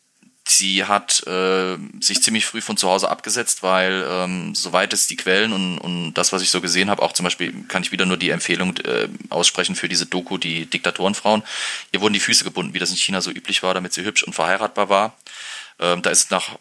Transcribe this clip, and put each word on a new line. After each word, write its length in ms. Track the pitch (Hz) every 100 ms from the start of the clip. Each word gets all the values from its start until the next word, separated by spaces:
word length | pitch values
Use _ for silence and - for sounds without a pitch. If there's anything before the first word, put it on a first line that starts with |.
| _ _ _ _ -
sie 380 | - 95 95 95
hat, 400 | 101 - - -
äh, 500 | 92 92 95 92 92 - -
sich 220 | 101 98
ziemlich 240 | - 110 -
früh 160 | 113
von 160 | - 107
zu 100 | 95
Hause 220 | 95 95
abgesetzt, 540 | 85 - 110 113 -
weil, 420 | 92 92 92 95 85
ähm, 460 | 92 90 92 85 -
soweit 380 | 92 90 98
es 140 | 104 -
die 80 | 85
Quellen 360 | - 95 110
und, 260 | 98 92 82
und 340 | 87 87 82
das, 180 | 80 90
was 120 | 95
ich 80 | 92
so 100 | 85
gesehen 280 | 87 90 98
habe, 100 | 101
auch 120 | 82
zum 100 | -
Beispiel 400 | 90 - 87 - -
kann 140 | 92
ich 100 | 90
wieder 140 | 95 92
nur 120 | 87
die 120 | 87
Empfehlung, 480 | 78 - 87 90 -
äh, 300 | - 60 53 - -
aussprechen 460 | 87 85 - 92 90
für 140 | 87
diese 160 | 87 85
Doku, 320 | 90 87 92
die 300 | 82 82 80
Diktatorenfrauen, 720 | - - - 95 107 104 107 - - - - -
ihr 100 | 92
wurden 120 | 104
die 60 | 104
Füße 240 | - 113
gebunden, 300 | 80 92 87 87
wie 40 |
das 120 | 90
in 60 | 92
China 240 | - 95
so 100 | 90
üblich 320 | 85 - -
war, 100 | 92
damit 200 | 92 90
sie 100 | - 95
hübsch 160 | -
und 100 | -
verheiratbar 540 | - 82 95 107 - 98
war. 260 | 98 110 - - - - - - -
Ähm, 220 | 87 87
da 60 | 87
ist 180 | 80 -
nach, 200 | 92 - -